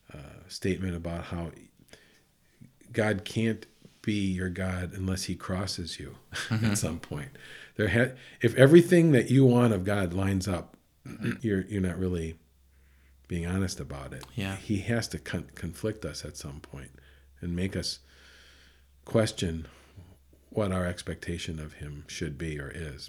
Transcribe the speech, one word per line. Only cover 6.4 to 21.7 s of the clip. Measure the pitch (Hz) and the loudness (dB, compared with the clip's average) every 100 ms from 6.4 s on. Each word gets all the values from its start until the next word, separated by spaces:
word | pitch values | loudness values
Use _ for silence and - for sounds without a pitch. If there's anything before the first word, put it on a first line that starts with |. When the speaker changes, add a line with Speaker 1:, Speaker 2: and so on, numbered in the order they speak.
| - | -4
Speaker 2:
Mm-hmm. | 110 110 | 0 2
Speaker 1:
at | 101 | 2
some | 90 82 | -2 -4
point. | - 73 69 - - - - - | -8 -10 -10 -14 -20 -20 -10 -2
There | 101 | 2
ha-, | 117 127 - - - | 4 2 -2 -18 0
if | 120 - | 2 8
everything | 135 170 175 175 165 | 10 10 10 8 8
that | 131 110 | 6 6
you | 131 | 6
want | 131 120 120 | 8 8 6
of | 98 | 4
God | 95 101 92 | 2 0 0
lines | 90 95 98 95 | 0 0 0 0
up, | 87 - - _ _ - | -4 -6 -18 _ _ -18
<clears throat> | - 120 120 | -8 -6 -4
you're, | 113 95 92 | 0 0 0
you're | 104 | -2
not | 92 85 | -2 0
really | 92 87 80 80 _ _ _ _ _ _ _ _ - | -2 -2 -4 -10 _ _ _ _ _ _ _ _ -8
being | 87 85 | -6 -2
honest | 95 92 - | -2 -2 -4
about | 69 71 - | -10 -10 -12
it. | - - | -14 -12
Speaker 2:
Yeah. | - 98 95 | -8 -6 -6
Speaker 1:
He | - 101 | -4 -2
has | 113 117 - | 0 -2 -2
to | 85 | -8
con-, | - 87 - | -6 -8 -8
conflict | - 85 - 110 110 | -10 -12 -6 -6 -6
us | 78 73 | -8 -10
at | 76 - | -12 -12
some | 76 71 | -12 -14
point | - 69 65 - - - - - | -14 -16 -16 -20 -20 -20 -20 -10
and | 87 | -6
make | 87 92 92 | -4 -2 -4
us | - - - - - - - - - _ _ _ | -6 -8 -14 -20 -20 -20 -20 -20 -20 _ _ _
question | - 117 107 - 90 82 78 - - - - - _ - _ | -2 0 2 0 -4 -4 -10 -18 -20 -20 -20 -20 _ -20 _
what | - 101 | -2 0
our | 92 87 | 0 -2
expectation | 90 - 80 - 85 - 80 | -4 -8 -10 -8 -8 -8 -8
of | 76 | -10